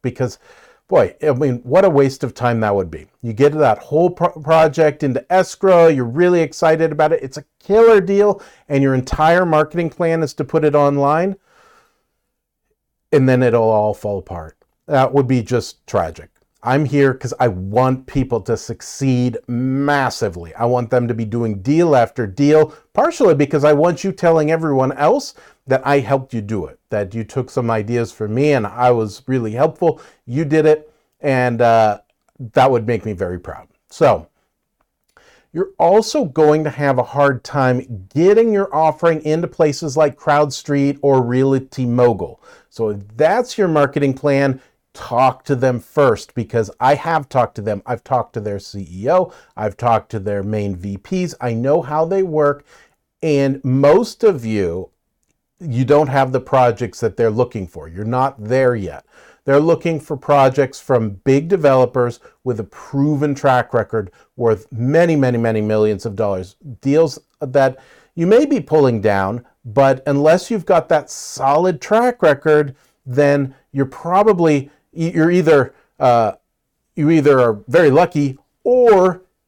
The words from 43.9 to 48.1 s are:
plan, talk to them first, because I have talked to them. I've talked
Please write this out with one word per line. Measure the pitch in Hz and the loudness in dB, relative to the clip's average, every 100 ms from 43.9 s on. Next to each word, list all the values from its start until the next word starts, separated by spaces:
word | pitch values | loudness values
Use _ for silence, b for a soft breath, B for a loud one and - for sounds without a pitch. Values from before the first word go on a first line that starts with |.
| 147 139 | 0 -2
plan, | 131 147 139 139 131 B B _ | -2 0 0 0 -4 B B _
talk | - - 120 131 123 - | -20 -6 0 2 0 -4
to | 135 | -2
them | 131 123 | 0 -2
first, | - - 139 104 - - | -6 0 2 2 -4 -8
because | 113 117 107 - | -4 -4 -4 -2
I | 131 143 | 0 0
have | 165 160 139 | -2 -4 -2
talked | 135 117 - | -2 -2 -4
to | |
them. | 104 104 - | -6 -6 -6
I've | 117 | -10
talked | - | -4